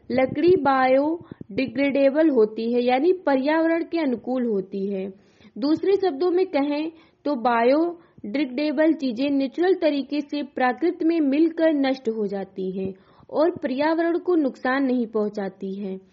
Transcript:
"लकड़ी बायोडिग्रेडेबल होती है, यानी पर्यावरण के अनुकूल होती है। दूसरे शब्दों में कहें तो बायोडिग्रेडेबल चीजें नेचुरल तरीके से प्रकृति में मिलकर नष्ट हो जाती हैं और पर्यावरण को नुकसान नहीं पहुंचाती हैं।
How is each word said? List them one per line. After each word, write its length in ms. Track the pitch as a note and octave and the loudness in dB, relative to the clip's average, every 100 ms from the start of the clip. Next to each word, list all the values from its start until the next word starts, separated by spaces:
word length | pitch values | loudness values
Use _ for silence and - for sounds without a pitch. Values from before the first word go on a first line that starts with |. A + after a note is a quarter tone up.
| - | -4
"लकड़ी 440 | B3 C4 D4 E4+ F#4 | 0 0 2 4 4
बायोडिग्रेडेबल 1700 | C#4 C4+ C4 C4+ D4 E4+ - - - G3+ C4 A#3 C#4 C4+ C#4 D4 D#4+ | 4 2 4 4 2 -4 -10 -20 -10 -6 -4 0 0 4 2 4 2
होती 440 | B3+ G#3+ A3 A#3 | 4 2 0 -2
है, 100 | A#3+ | 0
यानी 300 | B3 B3+ E4+ | 2 2 2
पर्यावरण 680 | F#4 D4 C#4 C4+ D#4+ E4 E4 | 0 0 0 2 2 2 0
के 160 | D#4+ E4 | -2 -2
अनुकूल 460 | D4 A3+ A#3+ B3+ A#3+ | -2 -4 -4 -4 -2
होती 420 | G3+ F#3+ G3 G3 | -2 -4 -6 -4
है। 260 | F#3+ G3 F#3+ _ _ G#3+ G#3 | -4 -8 -12 _ _ -20 -6
दूसरे 380 | C#4 D#4+ F#4 G4 | -2 0 0 0
शब्दों 360 | F#4+ C4+ F4+ | 0 0 0
में 140 | F4 F#4+ | 0 0
कहें 460 | C#4+ C#4+ D4 D#4+ - _ _ C#4 | 0 -2 -2 -6 -10 _ _ -6
तो 100 | C4+ | -2
बायोडिग्रेडेबल 1600 | A#3+ A#3 A#3 D4 F4 E4+ _ - G#3 C4+ C#4 B3 D4+ C#4+ D#4+ | 0 2 4 4 2 -4 _ -18 -8 -4 -4 -2 -2 2 2
चीजें 360 | D#4 C4 A3 C#4+ | 2 -2 -2 0
नेचुरल 440 | C#4 C4+ D#4 F4+ | 0 -2 0 0
तरीके 480 | F4+ D#4 C#4+ C4 D4 | 2 2 0 -2 -6
से 220 | D4 D4 | -4 -8
प्रकृति 640 | C#4 - B3+ B3 E4+ F4+ D#4+ | -6 -2 -2 0 -2 0 0
में 140 | E4 | 2
मिलकर 540 | C#4 C#4+ E4 E4 D#4+ | 2 2 2 2 2
नष्ट 360 | D4 C4+ C4+ A#3 | 2 0 0 -4
हो 180 | A3 G3+ | -4 -4
जाती 440 | G3 F#3+ - F#3+ F#3+ | -6 -8 -8 -6 -6
हैं 160 | F#3+ F#3+ _ _ - | -8 -10 _ _ -8
और 220 | C4 E4+ | 0 0
पर्यावरण 680 | F4+ B3 B3+ D4+ E4 E4+ E4+ | 0 -4 -2 0 0 0 -2
को 180 | F4 F4 | 0 0
नुकसान 480 | C4+ - C4 C4 | 0 -2 -2 0
नहीं 240 | C4+ B3+ A3 | 0 0 -2
पहुंचाती 680 | A3 G#3 G#3 F#3+ F#3+ G3 G3 | -2 -2 -4 -8 -8 -10 -8
हैं। 260 | G3+ F#3+ - | -8 -10 -14